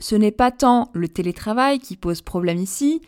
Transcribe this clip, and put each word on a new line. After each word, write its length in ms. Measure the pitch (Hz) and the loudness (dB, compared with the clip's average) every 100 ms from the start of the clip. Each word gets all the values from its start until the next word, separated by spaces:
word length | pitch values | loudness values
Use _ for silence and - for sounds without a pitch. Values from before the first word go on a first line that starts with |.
ce 140 | - | -2
n'est 160 | 214 214 | 2 2
pas 200 | 214 247 | 4 2
tant 380 | 247 254 240 233 | 4 4 4 2
le 120 | 170 170 | -4 -4
télétravail 720 | - 180 175 214 226 269 277 | -4 -6 -6 -4 0 0 0
qui 200 | - 185 | -4 -8
pose 240 | 175 170 | -6 -6
problème 340 | - 180 175 170 | -6 -4 -2 -2
ici, 460 | 190 - 285 320 | -4 -2 -2 -2